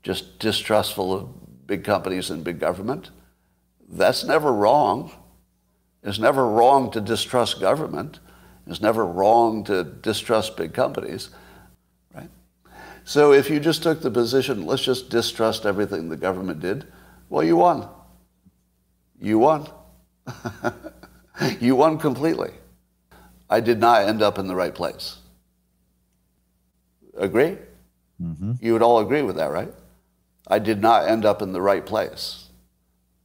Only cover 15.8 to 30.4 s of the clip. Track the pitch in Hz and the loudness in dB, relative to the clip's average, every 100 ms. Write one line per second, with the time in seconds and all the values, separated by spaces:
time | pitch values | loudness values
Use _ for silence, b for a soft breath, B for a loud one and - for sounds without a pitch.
15.8 | 101 92 82 78 92 92 92 78 90 127 | -2 -4 -8 -6 -4 -4 -6 -6 -6 -6
16.8 | - b b b - 147 160 170 175 139 | -10 b b b -6 -2 2 4 2 0
17.8 | 101 - _ _ _ _ _ _ _ _ | -6 -18 _ _ _ _ _ _ _ _
18.8 | _ _ _ _ 101 110 135 151 147 - | _ _ _ _ 0 4 4 2 -4 -20
19.8 | - _ _ _ - - 117 - 120 - | -20 _ _ _ -18 -12 -12 -8 -8 -8
20.8 | - - - _ _ - 135 107 120 131 | -14 -20 -20 _ _ -6 -4 0 2 4
21.8 | 156 156 156 123 160 62 50 - - _ | 2 2 -2 -2 -2 -4 -6 -12 -20 _
22.8 | _ _ _ b b _ - 110 113 113 | _ _ _ b b _ -2 0 2 4
23.8 | 117 113 101 110 104 98 95 92 87 - | 4 4 4 2 0 0 -4 -4 -4 -4
24.8 | 82 - - - _ _ _ _ _ _ | -6 -8 -16 -18 _ _ _ _ _ _
25.8 | _ _ _ _ _ _ _ _ _ _ | _ _ _ _ _ _ _ _ _ _
26.8 | _ _ _ - 95 113 160 196 - _ | _ _ _ -6 0 2 2 -2 -16 _
27.8 | _ _ _ - 85 78 101 123 113 113 | _ _ _ -12 -10 -8 -6 -4 0 4
28.8 | 117 117 104 147 117 82 76 80 - - | 4 4 2 -2 -2 -4 -4 -4 -8 -14
29.8 | - _ _ _ _ _ | -20 _ _ _ _ _